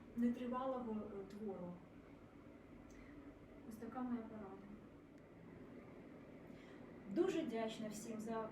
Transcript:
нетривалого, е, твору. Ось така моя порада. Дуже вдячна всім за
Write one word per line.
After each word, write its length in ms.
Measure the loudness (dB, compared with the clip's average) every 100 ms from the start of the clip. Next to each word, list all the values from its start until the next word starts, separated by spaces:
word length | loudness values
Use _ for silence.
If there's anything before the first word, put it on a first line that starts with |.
| -4 6
нетривалого, 720 | 8 8 4 4 6 4 4
е, 460 | 2 0 -2 -4 -2
твору. 360 | -2 0 -2 -4 -8 -14 -12 -14 -14 -12 -12 -12 -12 -12 -12 -12 -10 -10 -10 -12 -12 -12 -8
Ось 60 | -6
така 220 | -2 2
моя 200 | 4 4
порада. 460 | 2 -4 -6 -6 -8 -10 -10 -14 -14 -14 -14 -12 -12 -10 -10 -10 -10 -10 -10 -10 -10 -10 -10 -10 -10 -10 -10 -8 2 8
Дуже 260 | 8 8
вдячна 460 | 4 4 2 2 -2
всім 260 | -2 -2 -2
за 300 | 0 0 0